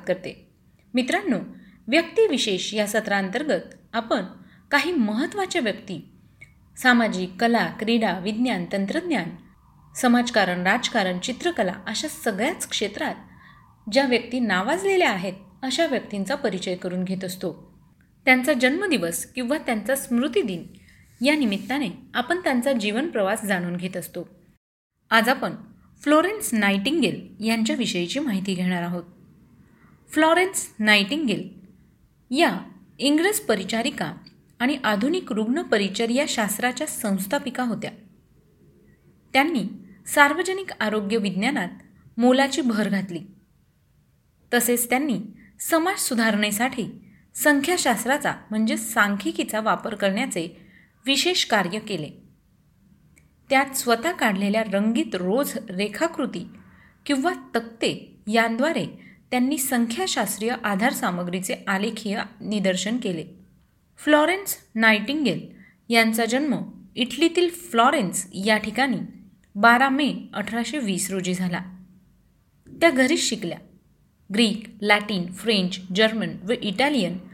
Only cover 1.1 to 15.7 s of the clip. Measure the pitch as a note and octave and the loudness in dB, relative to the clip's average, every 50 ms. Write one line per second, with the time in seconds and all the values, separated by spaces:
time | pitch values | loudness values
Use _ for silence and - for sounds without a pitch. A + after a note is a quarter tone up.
1.1 | D#4+ F#4+ G#4 E4 - - - - - - - - - - _ G#3+ C4+ E4 E4 - | -2 -2 0 0 -2 -2 -4 -8 -14 -20 -20 -20 -20 -16 _ 0 2 2 2 2
2.1 | - A4+ A4+ G4 C#4 A#3+ - A3 F#3 F3 - - G#3 G#3+ G#3 G3+ A3 A3 G#3+ G#3 | 2 2 2 4 2 0 0 -2 -2 -2 -4 -4 -2 -2 -2 0 0 -2 0 0
3.1 | G3+ G3 F#3+ F#3 G3 B3+ D4+ D4 G3+ E3 - - - - _ _ - A#3 A3+ - | -2 -2 -2 -2 -4 -4 -2 0 -2 -2 -2 -8 -16 -20 _ _ -6 -4 -2 0
4.1 | E4 A3 F3+ - - - - - - - _ - C#4+ C#4+ - F4 F4+ C#4+ G#3+ G#3 | -2 -2 -2 -4 -10 -18 -20 -20 -20 -20 _ 0 0 2 2 2 2 2 2 2
5.1 | G#3+ A#3 D#4+ - G4+ G4+ F#4+ F4+ - E4+ B3 G#3 - - - - F3 C#3+ - - | 0 -2 -2 -2 -2 -4 -4 -2 -2 -2 -2 -2 -2 -4 -8 -10 -10 -10 -12 -16
6.1 | - _ - _ _ _ - - _ _ _ _ _ - - B3+ A#3+ A#3 A3+ G3+ | -20 _ -20 _ _ _ -20 -20 _ _ _ _ _ 0 4 4 6 6 4 2
7.1 | F#3 F#3 F#3 F3+ - - A#3 A#3 A#3 G#3+ F3+ E3 - - A3 A3+ A#3 A#3 A3+ F#3+ | 0 -2 -4 -4 -2 0 2 4 4 4 2 0 -4 -4 0 0 2 2 2 0
8.1 | F3 F#3 F3 G#3+ G#3+ A3+ B3+ B3+ G#3 F3+ E3+ E3+ G3 G3 G3 G3+ - E4 F4+ F4 | 0 -2 -2 -2 -2 0 0 0 0 -2 -2 -2 -2 -2 -2 -2 -2 -2 -2 -2
9.1 | C#4+ G3 E3+ E3 - - - - _ _ _ _ _ - - - - - C4 B3 | -2 -2 -2 -4 -8 -14 -18 -20 _ _ _ _ _ -20 -20 -16 -4 0 2 4
10.1 | A#3+ B3 A#3+ A#3+ - A3 F#3+ F#3 F3 F3+ F3+ F#3+ G#3+ B3 - - - A3 F#3+ F#3 | 4 4 2 2 2 2 2 2 0 0 2 2 2 0 0 -2 0 0 0 0
11.1 | F3+ F3+ - B3+ B3 - - F4 E4+ - G3 F3+ - - - G#3+ G#3+ - D#4 D#4 | -2 -4 -4 -6 -6 -4 -4 -2 0 0 0 -2 -2 -4 -8 -8 -6 -6 -6 -8
12.1 | - - - A#3+ G3 F#3 A#3 D#4 F#4+ - - - - - G#3+ G3+ - - D4+ A3+ | -8 -6 -4 -4 -2 0 -2 -2 -2 -4 -6 -8 -6 -4 -4 -4 -4 -6 -6 -6
13.1 | - - - - - - - - - - - _ _ _ _ G#3+ G3+ C#4 C#4 B3+ | -6 -8 -14 -20 -20 -20 -20 -20 -20 -20 -20 _ _ _ _ 0 2 2 4 4
14.1 | B3 G#3+ A#3 - B3 B3+ A#3+ G#3 F#3 F#3 G3 B3+ D#4+ F#4 F#4+ G4 G4 F4+ E4+ C4 | 2 0 0 -2 -4 -2 0 2 2 2 2 2 0 2 2 2 4 4 4 2
15.1 | G3+ F3+ F3+ F#3+ F#3 - - - - - C4 C4 | 2 0 -4 -6 -8 -10 -14 -20 -14 -8 -6 -2